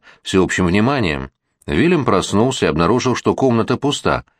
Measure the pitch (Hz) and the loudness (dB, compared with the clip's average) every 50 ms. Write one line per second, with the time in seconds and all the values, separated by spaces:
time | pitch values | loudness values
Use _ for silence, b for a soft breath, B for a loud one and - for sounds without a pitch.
0 | b b b b b - - 92 90 82 - - 92 85 87 104 107 131 147 135 | b b b b b -2 0 2 2 2 0 0 0 0 2 2 0 0 0 -2
1 | 104 82 73 67 67 67 _ _ _ _ _ _ _ - 73 - 139 175 185 156 | -2 -2 -4 -4 -6 -10 _ _ _ _ _ _ _ -4 0 0 2 2 2 0
2 | 120 - 104 90 80 - 95 101 117 131 127 - 101 82 73 80 85 87 117 120 | 0 0 0 0 0 0 0 0 0 0 0 0 -2 0 0 2 2 2 2 0
3 | - 127 117 - - 214 - - 135 131 117 113 104 - 127 - - 143 139 - | 0 -2 -2 -2 0 -2 0 0 0 0 2 0 0 0 -2 -2 -2 -4 -4 -2
4 | - 95 71 62 - _ _ | -2 -2 -2 -2 -4 _ _